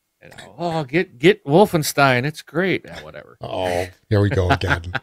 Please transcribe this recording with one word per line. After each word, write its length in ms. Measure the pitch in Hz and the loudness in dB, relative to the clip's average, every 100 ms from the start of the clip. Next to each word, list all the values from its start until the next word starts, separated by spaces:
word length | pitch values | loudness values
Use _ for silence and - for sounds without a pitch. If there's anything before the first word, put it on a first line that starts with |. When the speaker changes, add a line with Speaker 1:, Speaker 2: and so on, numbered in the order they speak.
| _ _ | _ _
Speaker 1:
You 60 | - | -20
know, 260 | - 90 110 | -20 -18 -8
"Oh, 260 | 170 160 | -6 -6
get, 340 | 131 156 185 123 | -4 -4 -4 0
get 260 | 156 - | 2 2
Wolfenstein. 800 | 139 160 208 170 143 - 139 123 | 4 4 4 2 -2 2 4 4
It's 180 | 139 151 | -2 -8
great." 400 | - 160 190 135 | -10 -4 -2 -4
Yeah, 180 | - 82 | -8 -18
whatever. 340 | 78 76 - - | -16 -18 -20 -16
Speaker 2:
Oh, 480 | - 92 92 87 92 - - | -10 -4 -2 -2 -6 -10 -2
here 100 | 104 | 2
we 80 | 101 | 2
go 200 | 95 90 | 2 0
again. 420 | - - 101 87 127 | 0 0 -2 -4 -10